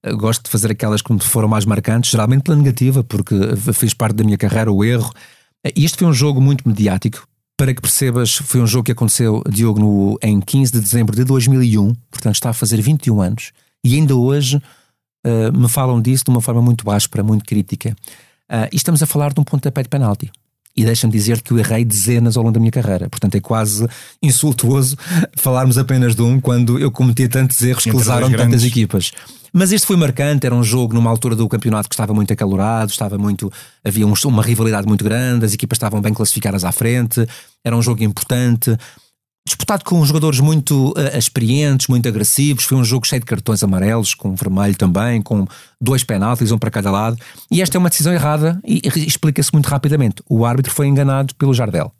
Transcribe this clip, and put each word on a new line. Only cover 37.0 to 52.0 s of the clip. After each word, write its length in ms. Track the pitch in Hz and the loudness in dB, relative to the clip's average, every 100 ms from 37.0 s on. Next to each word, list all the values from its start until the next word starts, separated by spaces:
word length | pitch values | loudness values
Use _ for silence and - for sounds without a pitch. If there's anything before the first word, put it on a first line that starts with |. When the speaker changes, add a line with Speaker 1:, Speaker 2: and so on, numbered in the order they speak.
| 117 120 113 - - _ | -2 0 -2 -4 -20 _
Speaker 1:
era 100 | 120 | -4
um 60 | 117 | 0
jogo 240 | 120 117 | 0 0
importante, 720 | 107 - - 123 123 117 120 113 - - _ _ _ _ - | -2 -2 -4 -2 0 0 0 -2 -4 -20 _ _ _ _ -10
disputado 360 | - - 202 - | -8 -4 -4 0
com 180 | 175 | 2
jogadores 340 | 147 151 156 135 | 2 2 0 2
muito, 520 | 147 156 - 143 131 - | 2 2 0 0 0 0
eh, 180 | 135 - | -2 -2
experientes, 720 | 110 - 113 135 147 135 - | -4 -2 0 0 2 0 0
muito 180 | 123 120 | 0 0
agressivos, 580 | 107 101 - 147 135 | -2 -2 0 0 0
foi 120 | - 135 | 0 0
um 80 | |
jogo 220 | 117 123 - | 0 0 -2
cheio 140 | 131 | -4
de 40 | |
cartões 380 | 113 113 - 107 | -4 -6 -2 0
amarelos, 500 | 101 95 95 113 104 | 0 0 0 0 -2
com 220 | - 101 | -4 -6
vermelho 420 | 95 95 92 101 95 | -6 -4 0 0 2
também, 460 | 95 87 117 117 | 0 0 0 -2
com 240 | 101 104 95 - - _ | -2 -2 -2 -8 -20 _
dois 240 | 123 135 | -2 0
penaltis, 480 | - 104 104 120 113 | 0 -2 0 0 0
um 60 | 113 | 0
para 120 | 113 | -2
cada 200 | 110 101 | -2 -2
lado, 260 | 98 110 117 - - - | 0 -2 -4 -10 -20 -4
e 120 | 165 | -2
esta 160 | 185 185 | 0 0
é 0 | |
uma 100 | 180 | 0
decisão 240 | - 208 | 0 0
errada 480 | 175 143 151 160 175 | 0 0 0 0 -2
e, 200 | - - - | -2 -2 0
e 120 | 160 156 | -2 -4
explica-se 440 | - 156 139 143 | -2 0 0 0
muito 160 | 156 143 | 0 2
rapidamente. 560 | 143 147 147 120 98 - | 0 0 2 0 -2 -2
O 160 | 113 | 0
árbitro 260 | 117 123 131 | 2 0 -2
foi 160 | - 143 | -2 0
enganado 480 | 139 139 135 135 - | 2 2 0 -2 -2
pelo 180 | 139 | 0
Jardel. 360 | 123 110 85 73 _ | 2 0 -2 -4 _